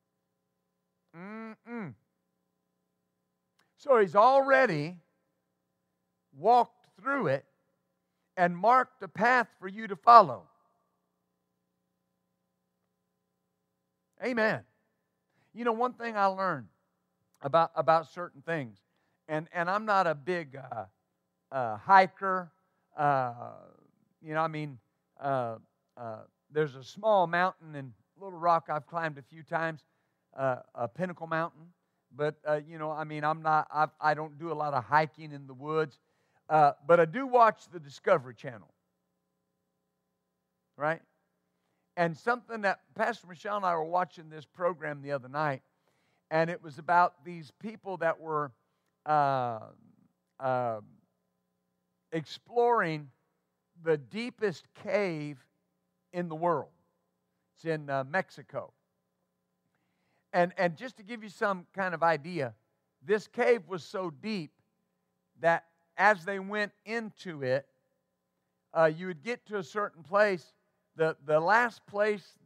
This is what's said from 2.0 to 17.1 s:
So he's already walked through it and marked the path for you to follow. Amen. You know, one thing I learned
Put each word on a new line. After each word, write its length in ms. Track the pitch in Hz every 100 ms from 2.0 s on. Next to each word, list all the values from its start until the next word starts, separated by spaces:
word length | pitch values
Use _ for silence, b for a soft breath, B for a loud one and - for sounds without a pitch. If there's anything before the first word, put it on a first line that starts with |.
| _ _ _ _ _ _ _ _ _ _ _ _ _ _ _ _ _ _
So 240 | 294 240
he's 160 | 190 202
already 800 | 240 277 269 262 247 151 156 175 _ _ _ _ _ _ _ _ _ _ _ _ _
walked 560 | 135 196 240 - _ _ _
through 260 | 240 277 160
it 180 | 135 - _ _ _ _ _ _ _ _ -
and 200 | 175 175
marked 440 | 214 254 254 -
the 80 | -
path 400 | - 233 254 214 _
for 80 | 185
you 200 | 202 220
to 100 | 196
follow. 500 | 233 233 160 104 82 _ _ _ _ _ _ _ _ _ _ _ _ _ _ _ _ _ _ _ _ _ _ _ _ _ _ _ _ _ _ _ _ _ _ _ _ -
Amen. 380 | 220 233 214 135 - _ _ _ _ _ _ _ _
You 120 | 208 240
know, 80 |
one 200 | 220 247
thing 220 | 214 233 208
I 120 | 196
learned 400 | 190 190 147 107 _ _ _ _